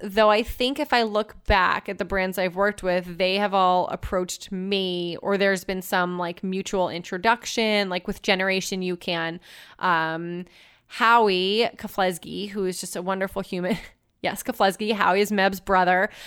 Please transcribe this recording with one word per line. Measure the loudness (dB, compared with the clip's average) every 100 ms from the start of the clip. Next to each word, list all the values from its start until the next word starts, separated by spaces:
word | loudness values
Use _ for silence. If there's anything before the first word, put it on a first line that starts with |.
though | -4 4 6
I | 4
think | 0 -2 -2 -2
if | 0
I | 0
look | 2 -2 -4 -8
back | 0 2 4 0 -4
at | -8
the |
brands | -4 -2 -2 -2
I've | -2 2
worked | 0 0
with, | -2 -2 -2 -2
they | 0 2
have | 2
all | 4 4 4 0
approached | -4 -4 -4 -4 -8 -10
me | -8 -2 -2 -2 -4 -6 -6
or | -2 2
there's | 2 0
been | -2 -6
some, | -2 0 0 -2
like, | -6 -6
mutual | -6 -4 -2 -2 -2
introduction, | -2 -8 -2 2 2 0 -2 0 2 0
like | -2 -6
with | -6
Generation | 0 2 2 0 -2 -4
UCAN. | -4 -4 -4 -4 -4 -8 -14 -20 -20 -4
Um, | 0 2 0 -4 -6 -8 -10 -18 -20 _ _
Howie | 0 6 6 6 4 2 2 0 -2
Kaflesgy, | -10 0 0 0 -8 -10 -8
who | -4
is | -4 -4
just | -8 -6
a |
wonderful | -4 -4 -4 -6
human. | -6 -4 -2 -2
<laughs> | -6 _ _ _
Yes, | -6 -4
Kaflesgy. | -8 2 2 2 -2
Howie | 0 2 4
is | 2
Meb's | 2 2 0
brother. | 2 4 4 4 2 -4